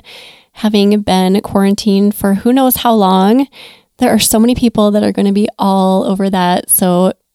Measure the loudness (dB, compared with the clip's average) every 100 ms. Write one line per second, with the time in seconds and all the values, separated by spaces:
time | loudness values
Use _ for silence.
0 | -4 -18 -20 -20 _ -6 -2 0 2 0
1 | 0 0 0 0 -2 -2 0 0 0 0
2 | 0 -2 -2 -2 0 0 0 0 0 2
3 | 2 2 2 2 0 -8 -20 -20 _ -4
4 | 0 0 0 2 2 0 0 0 0 0
5 | -2 0 0 0 -2 -4 -2 0 0 0
6 | -2 -2 -2 -2 0 -2 -4 -2 0 2
7 | 0 -2 _